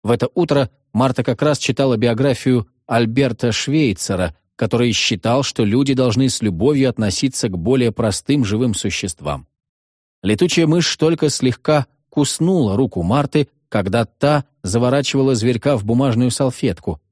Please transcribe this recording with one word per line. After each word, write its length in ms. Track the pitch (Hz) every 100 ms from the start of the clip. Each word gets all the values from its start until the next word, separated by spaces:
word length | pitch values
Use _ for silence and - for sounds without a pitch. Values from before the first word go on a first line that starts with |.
В 100 | 104
это 180 | 117 123
утро 360 | - 170 160 131 _ _
Марта 320 | 107 131 123 123
как 160 | 123
раз 160 | 151 139
читала 400 | - 127 135 113
биографию 720 | 120 113 139 120 131 123 101 _ -
Альберта 640 | 120 113 117 135 113 120
Швейцера, 840 | 107 - 151 139 95 - 92 87 - _ -
который 380 | 110 120 120
считал, 500 | 107 - 104 113 127
что 220 | 139 - 107
люди 280 | 120 139
должны 360 | 131 127 120 131
с 120 | -
любовью 480 | 107 82 123 147 131
относиться 600 | 113 107 - 135 - 117
к 80 | 90
более 340 | 90 131 120
простым 540 | 104 113 98 - 147 107
живым 300 | 107 123 104
существам. 720 | 104 - 95 - 73 69 - _ _ _ _ _ _ _
Летучая 440 | 92 107 170 - 160
мышь 280 | 170 170 -
только 320 | 160 170 151
слегка 580 | - 127 123 - 151 131 _ _
куснула 720 | - 139 - 165 185 113 101
руку 260 | 135 -
Марты, 460 | 85 135 147 156 139 _ _
когда 380 | - 101 117 113
та 400 | _ 139 147 - _
заворачивала 720 | 98 117 123 139 135 139 135 120
зверька 400 | 117 120 143 127
в 80 |
бумажную 480 | 104 120 139 113 123
салфетку. 680 | - 131 - 127 87 - 80 _